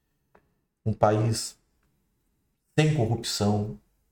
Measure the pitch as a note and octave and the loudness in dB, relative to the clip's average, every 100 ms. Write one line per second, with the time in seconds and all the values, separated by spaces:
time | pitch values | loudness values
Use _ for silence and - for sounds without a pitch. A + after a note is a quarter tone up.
0 | _ _ _ _ _ _ _ _ A2+ G2+ | _ _ _ _ _ _ _ _ -6 0
1 | G#2+ A2 A#2 A2+ - - _ _ _ _ | 2 2 0 -2 -6 -14 _ _ _ _
2 | _ _ _ _ _ _ _ - D#3 D3 | _ _ _ _ _ _ _ 2 2 2
3 | G#2+ A#2 - - G2+ G#2+ G#2+ - _ _ | 0 -2 -4 -2 -2 -2 -4 -10 _ _
4 | _ | _